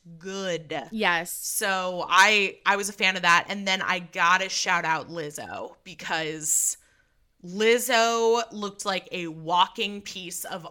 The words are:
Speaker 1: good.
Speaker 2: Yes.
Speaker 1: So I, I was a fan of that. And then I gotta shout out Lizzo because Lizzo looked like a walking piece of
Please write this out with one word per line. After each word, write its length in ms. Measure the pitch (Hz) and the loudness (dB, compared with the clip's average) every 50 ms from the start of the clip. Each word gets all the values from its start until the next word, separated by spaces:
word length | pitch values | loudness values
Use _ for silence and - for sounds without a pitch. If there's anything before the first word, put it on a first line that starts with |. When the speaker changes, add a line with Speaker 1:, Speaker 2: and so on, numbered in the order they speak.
| _ 170 170 | _ -20 -20
Speaker 1:
good. 640 | 165 170 190 190 196 196 185 170 156 156 147 156 165 - - | -16 -12 -10 -8 -6 -4 -4 -4 -6 -6 -6 -8 -8 -8 -8
Speaker 2:
Yes. 400 | 220 220 208 180 175 165 175 - | -4 0 2 2 2 2 -2 -4
Speaker 1:
So 720 | - - - - - - 220 196 190 185 185 185 180 175 - - | -10 -8 -8 -6 -4 -2 0 0 0 0 -2 -4 -4 -4 -2 4
I, 480 | 170 185 196 214 214 208 196 185 - - - | 8 8 8 8 8 4 2 0 -2 -2 0
I 100 | 185 202 | 2 2
was 140 | 202 202 196 | 2 0 -6
a 40 | - | -4
fan 220 | - 208 190 190 | 0 0 0 0
of 60 | 185 | 2
that. 240 | 175 175 170 170 - | 4 6 4 4 4
And 180 | - 196 202 196 | 0 -6 -4 -2
then 140 | 196 190 190 | -2 -2 -2
I 180 | - - 185 185 | 0 -2 -2 -4
gotta 500 | 175 165 - 185 175 170 180 185 190 185 | -4 -8 -4 0 2 4 4 2 2 -2
shout 340 | - - - 196 180 170 170 | -4 -4 -2 0 0 0 0
out 240 | 160 160 156 139 165 | 0 -2 -2 -4 -8
Lizzo 680 | 165 170 151 147 143 - 113 - - 95 107 - - _ _ | -8 -8 -8 -8 -10 -12 -12 -10 -10 -10 -10 -12 -14 _ _
because 920 | 190 165 - - - 180 160 160 151 160 156 151 156 - - - - - - _ _ _ _ _ _ _ _ _ _ _ _ - | -20 -18 -12 -8 -4 -4 -4 -4 -4 -6 -6 -4 -2 -2 0 0 -2 -4 -8 _ _ _ _ _ _ _ _ _ _ _ _ -16
Lizzo 1000 | 175 180 202 214 226 233 247 240 247 247 226 226 233 233 226 226 226 226 233 226 - | -10 -4 0 4 4 4 4 2 2 2 4 4 4 2 2 2 2 2 2 0 -4
looked 340 | - 214 208 196 202 - - | -8 -10 -10 -10 -10 -8 -6
like 220 | 208 190 185 180 - | -4 -4 -4 -6 -8
a 160 | - 180 175 | -10 -8 -8
walking 760 | 165 160 160 160 156 175 175 190 190 - 226 214 196 208 202 | -8 -10 -10 -4 0 2 2 2 2 0 -6 -6 -6 -6 -10
piece 440 | 196 - - 196 185 170 170 - - | -14 -14 -14 -12 -12 -12 -12 -10 -10
of 220 | - - 180 160 - | -10 -12 -12 -12 -14